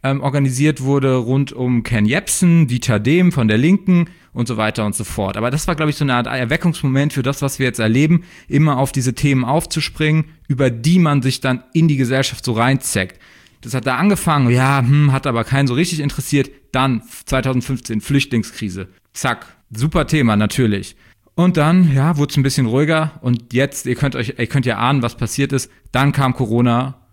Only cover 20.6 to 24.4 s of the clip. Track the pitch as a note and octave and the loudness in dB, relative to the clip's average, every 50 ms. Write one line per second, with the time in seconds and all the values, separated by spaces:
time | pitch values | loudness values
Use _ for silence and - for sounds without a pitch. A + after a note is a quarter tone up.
20.6 | B2+ A2 G#2 G2 F#2 - - _ _ _ _ _ _ _ _ - F3 F3+ F3+ E3+ | 2 2 0 -2 -6 -10 -18 _ _ _ _ _ _ _ _ 2 2 2 4 2
21.6 | D3 D#3 E3+ F#3 F3+ D#3+ C3+ C3+ C3+ D#3+ F3 C#3+ D3 C#3+ - D3 C3 C3+ C3+ - | 2 4 4 4 4 4 4 2 2 2 2 0 -2 0 0 0 0 2 2 0
22.6 | C3 A2+ A#2 C3+ D3+ D3 D#3+ D#3 D#3 D3+ - - - B2+ A#2+ A#2 A#2 _ - B2 | 0 0 2 0 2 2 0 0 -2 -4 -6 -6 -2 -2 -2 -2 -4 _ 0 0
23.6 | C#3 C3+ - - - B2+ B2 - D3 C#3 - B2+ A2+ G#2 - - | 0 0 -2 -8 -4 -4 -2 -2 -2 -2 -2 -2 -6 -6 -4 -6